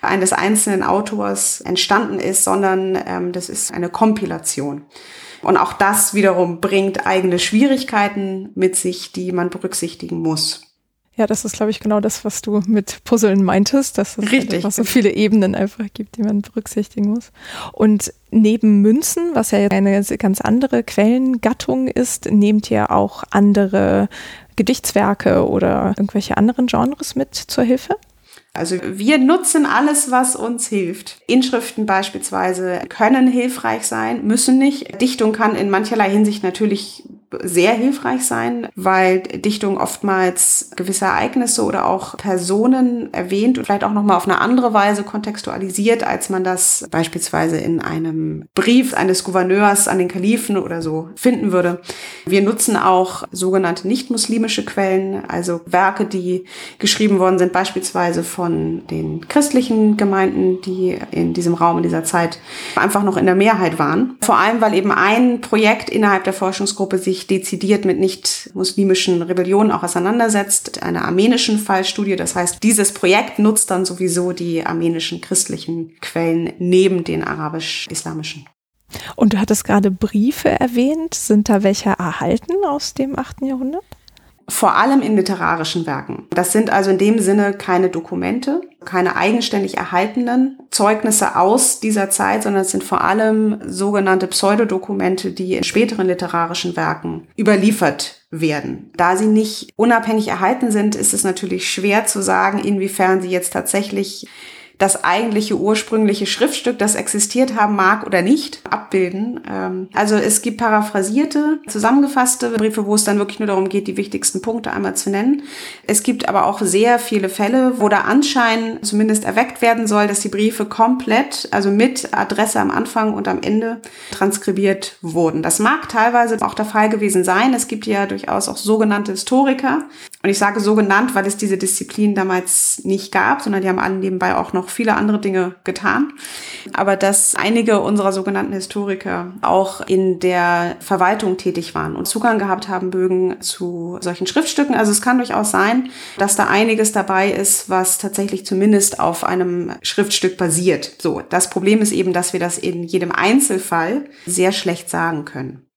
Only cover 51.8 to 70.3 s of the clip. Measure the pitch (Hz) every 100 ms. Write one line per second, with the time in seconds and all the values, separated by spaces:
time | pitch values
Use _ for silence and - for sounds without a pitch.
51.8 | - - - - - 196 202 220 - 208
52.8 | - 185 185 - - 180 185 190 185 170
53.8 | 185 254 - 233 - 226 220 214 208 -
54.8 | 196 190 190 196 - - 175 170 170 180
55.8 | 190 208 214 196 180 180 185 - - -
56.8 | - - 214 196 185 185 180 180 190 -
57.8 | 185 180 175 170 170 - 175 160 160 165
58.8 | - 160 156 156 - - 285 262 254 220
59.8 | 214 208 202 190 190 - 185 185 185 185
60.8 | 185 180 - 165 170 170 170 170 170 170
61.8 | 170 165 160 175 170 - - - - -
62.8 | 135 202 202 180 185 185 202 214 180 160
63.8 | 147 165 254 - - 208 196 226 220 202
64.8 | 196 - 190 220 247 240 - 220 214 214
65.8 | - - 208 190 190 190 185 185 196 -
66.8 | 190 190 185 185 - 190 190 190 196 202
67.8 | 190 180 190 190 - - - 190 185 -
68.8 | 196 185 - 175 170 180 180 196 214 -
69.8 | 175 175 180 233 226